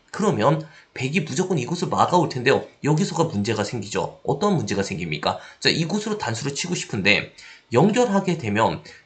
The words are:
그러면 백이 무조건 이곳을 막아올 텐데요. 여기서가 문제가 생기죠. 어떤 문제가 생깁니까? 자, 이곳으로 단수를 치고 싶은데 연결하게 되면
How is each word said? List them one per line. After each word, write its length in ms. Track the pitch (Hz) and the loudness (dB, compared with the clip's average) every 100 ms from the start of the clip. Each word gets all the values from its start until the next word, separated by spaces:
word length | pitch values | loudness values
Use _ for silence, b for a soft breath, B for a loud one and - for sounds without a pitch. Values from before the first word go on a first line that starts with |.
| _ | _
그러면 580 | - 202 120 113 156 B B B | -2 0 4 4 2 B B B
백이 280 | - 131 170 | -6 -2 -2
무조건 380 | 139 131 185 185 | -2 -2 0 0
이곳을 300 | 117 170 156 | -2 -4 -2
막아올 400 | 104 113 175 156 | 2 4 4 2
텐데요. 380 | 127 120 107 - - | 2 4 2 2 -4
여기서가 400 | 135 156 202 - | 0 2 2 0
문제가 400 | 156 104 101 107 | 0 0 0 0
생기죠. 560 | 101 123 - 95 85 - | -2 -4 -6 -4 -4 -6
어떤 340 | - 151 208 175 | -4 0 2 2
문제가 260 | 104 98 | 0 -2
생깁니까? 560 | 95 98 87 76 92 98 B B | -2 -4 -4 -2 -2 -4 B B
자, 100 | 135 | -2
이곳으로 480 | - 160 208 220 208 | 0 0 -2 -4 -4
단수를 360 | - 117 139 | -4 -4 -4
치고 200 | 139 175 | -4 -4
싶은데 580 | 175 - 113 95 90 - - B B B | -6 -4 -2 0 0 -2 -14 B B B
연결하게 680 | 117 190 226 233 196 180 165 | 2 4 4 2 2 0 -2
되면 440 | 113 104 107 76 B B | -2 2 2 0 B B